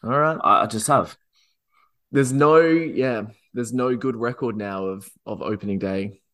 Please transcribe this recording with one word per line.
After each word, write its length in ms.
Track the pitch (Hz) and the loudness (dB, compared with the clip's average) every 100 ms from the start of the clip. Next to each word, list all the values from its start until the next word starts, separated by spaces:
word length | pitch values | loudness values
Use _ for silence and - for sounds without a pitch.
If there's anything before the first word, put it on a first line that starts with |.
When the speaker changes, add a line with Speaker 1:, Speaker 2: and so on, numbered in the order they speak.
Speaker 1:
All 160 | 110 135 | -2 0
right. 200 | 151 156 | 0 0
Speaker 2:
I, 200 | - 101 | 2 2
I 40 | 110 | 2
just 200 | 107 123 | -2 2
have. 280 | 139 87 - _ _ _ _ _ _ _ _ _ | 2 0 -8 _ _ _ _ _ _ _ _ _
Speaker 1:
There's 220 | 139 131 | 0 0
no, 260 | 135 147 160 | 4 6 6
yeah, 680 | 165 165 165 - 131 117 104 - _ | 6 2 0 -2 -2 -2 -6 -14 _
there's 200 | 123 120 | -6 -4
no 200 | 123 127 123 | 0 0 0
good 200 | 131 117 | -2 -2
record 400 | 117 123 123 107 | -4 -2 -4 -4
now 300 | 101 98 95 | -6 -4 -4
of, 220 | 95 - _ - | -6 -12 _ -12
of 160 | 104 | -8
opening 360 | - 104 101 98 | -6 -6 -4 -4
day 440 | 98 95 98 101 _ | -2 -4 -6 -10 _